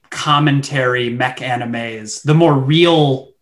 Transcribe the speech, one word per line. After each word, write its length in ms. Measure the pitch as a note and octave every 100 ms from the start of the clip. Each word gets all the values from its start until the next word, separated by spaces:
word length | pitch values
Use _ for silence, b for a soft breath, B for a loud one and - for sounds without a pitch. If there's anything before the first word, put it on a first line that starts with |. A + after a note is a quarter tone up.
| -
commentary 1000 | - - D3 D3+ C#3 C3+ C#3+ B2+ B2 A#2+
mech 280 | A#2+ B2+ -
animes, 840 | C3 B2 A#2+ A#2 A#2 A2 G#2+ -
the 100 | C#3+
more 200 | D#3 E3
real 800 | C#3 C3 D#3 E3+ E3 C#3+ C3 - _